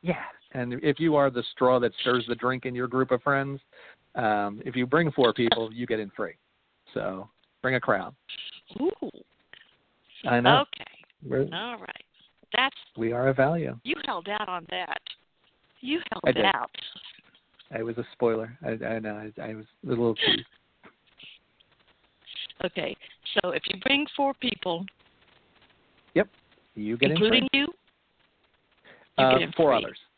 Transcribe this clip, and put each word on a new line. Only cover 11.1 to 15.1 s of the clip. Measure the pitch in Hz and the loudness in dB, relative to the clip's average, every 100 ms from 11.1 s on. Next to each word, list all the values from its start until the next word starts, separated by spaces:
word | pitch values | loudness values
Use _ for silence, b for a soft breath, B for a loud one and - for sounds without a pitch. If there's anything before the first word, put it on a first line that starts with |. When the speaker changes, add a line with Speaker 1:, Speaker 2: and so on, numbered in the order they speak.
| _ | _
Speaker 1:
We're, | 143 131 143 | -4 -2 -2
Speaker 2:
All | 170 233 226 | -4 -8 -10
right. | 185 - - _ _ _ _ | -14 -16 -20 _ _ _ _
That's | - 269 - - - | 0 0 -2 -16 -4
Speaker 1:
we | 113 | -2
are | 120 131 | 2 2
a | |
value. | 135 135 170 139 120 | 4 2 2 -2 -6
Speaker 2:
You | 240 311 - | -6 -6 -4
held | 196 175 | -6 -6
out | 208 202 | -6 -6
on | 180 170 | -8 -8
that. | 180 180 - - | -8 -6 -8 -10